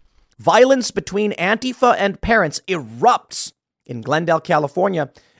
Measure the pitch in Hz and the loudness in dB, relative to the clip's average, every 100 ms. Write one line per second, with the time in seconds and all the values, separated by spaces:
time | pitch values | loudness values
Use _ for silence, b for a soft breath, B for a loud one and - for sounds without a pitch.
0 | _ _ _ - 117 196 262 269 - 202 | _ _ _ -4 2 6 6 4 0 -6
1 | - 196 208 - 180 220 254 240 247 - | -6 -2 -2 -2 -2 -2 -4 0 2 2
2 | 196 - - 226 165 - - 175 117 117 | 0 -2 0 2 0 -4 -6 -6 -6 -4
3 | 220 233 - - - - _ _ - 123 | -2 -2 -4 -10 -10 -14 _ _ -14 -12
4 | 110 151 170 160 - 156 143 180 196 180 | -4 -2 0 -2 0 -2 0 -2 -2 -2
5 | 139 b b | -6 b b